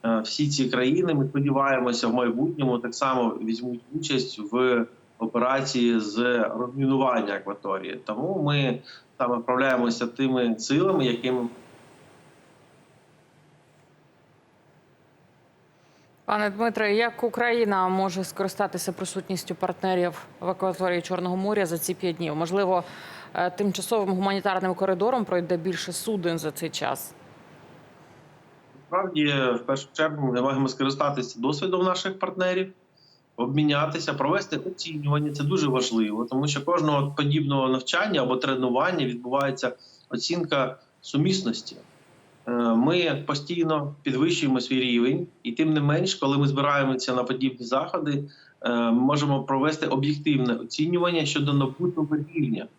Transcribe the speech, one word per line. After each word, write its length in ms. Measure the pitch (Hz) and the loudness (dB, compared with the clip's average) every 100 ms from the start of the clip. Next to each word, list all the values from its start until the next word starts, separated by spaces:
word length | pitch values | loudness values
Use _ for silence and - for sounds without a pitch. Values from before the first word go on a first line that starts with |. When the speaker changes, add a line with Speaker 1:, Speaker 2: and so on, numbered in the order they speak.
| 117 | 0
Speaker 1:
е, 140 | 113 | 0
всі 300 | 110 - 147 | -2 -2 0
ці 200 | 139 123 | 2 0
країни, 440 | 123 127 170 175 | 2 2 2 2
ми 120 | 151 139 | 2 0
сподіваємося, 800 | 139 139 135 139 131 123 117 117 | 0 2 2 2 2 2 0 0
в 60 | |
майбутньому 640 | 120 120 117 160 156 131 120 | 2 0 0 -2 0 0 0
так 180 | 120 - | -4 -2
само 340 | 135 131 117 | 0 2 0
візьмуть 500 | - 110 113 123 120 - | -2 -4 -4 -6 -8 -8
участь 460 | 151 151 135 - - 104 | -6 -2 -2 -2 -8 -4
в 340 | 123 127 120 117 - _ _ | 0 2 2 0 -8 _ _
операції 800 | 113 120 123 135 135 127 120 113 | -4 0 2 0 0 2 4 2
з 440 | 101 107 123 120 | 0 0 2 2
розмінування 920 | 104 113 123 135 135 135 131 117 104 98 | 0 -2 -6 0 2 4 4 2 0 -4
акваторії. 680 | 98 101 101 95 90 95 - | -6 -8 -4 -4 -6 -10 -8
Тому 360 | 107 160 190 | -6 -4 -2
ми 380 | 147 143 135 117 - - _ - | 0 2 2 -2 -8 -20 _ -4
саме 200 | 123 120 | -2 0
вправляємося 680 | 120 127 135 127 120 113 120 | 0 2 2 2 2 0 -4
тими 520 | - 135 127 120 110 | -2 0 2 2 0
силами, 460 | - 143 190 165 127 | 0 2 4 2 2
якими 420 | 120 131 127 120 - - - - - - - - - - - - - _ _ _ _ _ _ _ _ _ _ _ _ _ _ _ _ _ _ _ _ _ _ _ _ _ _ _ _ _ _ _ _ _ _ - | 0 -2 -2 -2 -8 -20 -20 -20 -20 -20 -20 -20 -20 -20 -20 -20 -20 _ _ _ _ _ _ _ _ _ _ _ _ _ _ _ _ _ _ _ _ _ _ _ _ _ _ _ _ _ _ _ _ _ _ -4
Speaker 2:
Пане 240 | 208 208 | 0 0
Дмитре, 460 | 196 233 220 214 208 | 0 -2 0 2 2
як 280 | 233 233 | 0 0
Україна 640 | 240 - 240 233 214 196 185 | -4 0 0 2 2 2 2
може 360 | 190 190 175 | 2 0 -2
скористатися 680 | 180 - 190 - 196 180 - | -6 -4 -4 -2 -2 -2 -6
присутністю 640 | 170 190 196 - 180 - 175 | -6 -6 -8 -6 -6 -6 -4
партнерів 680 | 180 175 190 185 175 170 - - | -4 -2 0 2 0 -2 -18 -8
в 100 | 180 | -6
акваторії 520 | 185 190 185 185 175 | -2 -2 0 0 0
Чорного 340 | 170 180 180 185 | -2 -4 -2 -2
моря 300 | 202 208 175 | 0 0 0
за 120 | 165 | -2
ці 160 | - | -4
п'ять 220 | 180 180 165 | -2 -4 -2
днів? 200 | 165 151 | -4 -2
Можливо, 480 | 165 190 190 180 175 - - - - | 0 2 2 2 0 -14 -16 -18 -8
е, 160 | - 180 | -2 -2
тимчасовим 680 | 180 202 185 - 226 196 185 | 0 -2 -2 -2 0 0 0
гуманітарним 580 | 196 196 196 185 185 | 0 0 0 0 0
коридором 520 | 175 190 185 214 254 202 | 0 0 2 2 0 0
пройде 320 | 180 170 175 | -2 0 -2
більше 340 | 170 170 - | -2 -4 -6
суден 480 | 175 - 208 170 165 | -6 -4 -2 0 -2
за 120 | 151 | -4
цей 180 | - 165 | -6 -8
час? 440 | - - 135 - - - - - - - - - - - - - - - - - - | -2 -2 -4 -8 -18 -20 -20 -20 -20 -20 -20 -20 -20 -20 -20 -20 -20 -20 -20 -20 -20
Speaker 1:
Насправді, 500 | - 175 190 156 147 139 127 117 | -4 -2 0 0 2 2 2 0
в 40 | - | -2
першу 220 | 135 - | -4 -4
чергу, 400 | - 156 151 135 | -2 0 0 0
ми 80 | 123 | 2
маємо 260 | 131 135 131 | 2 2 0
скористатися 720 | - 139 139 147 135 120 113 | 0 -2 0 0 0 -6 -2
досвідом 460 | 127 147 190 180 185 | -2 0 0 2 2
наших 340 | 180 190 190 | 0 -4 -4
партнерів, 540 | 180 190 185 185 190 - _ _ _ _ _ - | -6 -2 0 0 -4 -10 _ _ _ _ _ -6
обмінятися, 800 | 127 139 151 143 151 156 156 | -2 2 4 4 0 -2 -4
провести 440 | 139 139 190 196 143 | 0 0 0 0 -6
оцінювання. 720 | 127 185 165 156 143 147 151 | -6 -10 -8 -4 0 0 0
Це 120 | 143 | -2
дуже 260 | 143 185 147 | 0 2 2
важливо, 560 | 127 117 113 107 110 117 | 0 0 0 0 -2 -2
тому 220 | 131 147 | -2 0
що 180 | 143 143 | -2 0
кожного 460 | 175 151 143 143 | 2 2 2 0
подібного 580 | - 143 151 139 139 131 | 0 0 2 2 0 2
навчання 520 | 131 - 170 208 160 | 0 0 -2 0 0
або 140 | 127 127 | 0 0
тренування 720 | 139 127 127 123 170 170 131 | 0 0 2 2 2 0 -2
відбувається 680 | 120 123 139 139 131 123 - - - _ | -4 -2 0 0 -2 -4 -6 -20 -20 _
оцінка 680 | 123 - 175 147 147 127 - _ _ | -6 -2 -2 0 0 0 -4 _ _
сумісності. 760 | - 143 180 190 120 113 - - - - - - _ _ - | -4 0 2 2 -2 -6 -10 -18 -20 -20 -20 -20 _ _ -6
Е, 40 | |
ми 720 | 120 117 113 135 180 160 143 - | 0 2 4 4 4 2 -2 -4
постійно 680 | 143 - 175 160 156 143 - | -6 -4 -2 0 0 -2 -6
підвищуємо 580 | 143 127 165 - 143 127 | -4 0 2 2 2 0
свій 180 | - 131 | 2 0
рівень, 480 | 127 120 123 165 175 _ | 2 4 4 2 -4 _
і 80 | 120 | -8
тим 220 | 117 160 | 0 2
не 80 | 151 | 4
менш, 340 | 143 156 190 - | 4 2 2 0
коли 220 | 139 143 | 2 4
ми 100 | 139 | 2
збираємося 640 | 139 143 143 135 127 - | 2 2 2 2 0 0
на 100 | 127 | -2
подібні 420 | 123 127 131 127 117 | 0 0 -2 -2 -2
заходи, 580 | 131 165 180 151 143 143 - - _ | -2 0 -2 -2 -2 -4 -14 -20 _
е, 80 | 120 | -2
ми 220 | 120 117 | 0 4
можемо 520 | 117 131 147 147 139 | 4 4 2 2 0
провести 440 | 117 135 151 156 151 | 0 0 2 0 0
об'єктивне 680 | 135 143 147 151 139 123 113 | 0 0 0 0 2 2 -2
оцінювання 720 | - - 160 175 175 170 143 | -4 -2 0 2 2 0 0
щодо 280 | 147 139 | 0 2
набутого 640 | 143 131 143 175 160 151 151 143 | 2 0 0 -2 0 -2 -2 -2
рівня 340 | 160 123 101 113 | -2 -2 -2 -6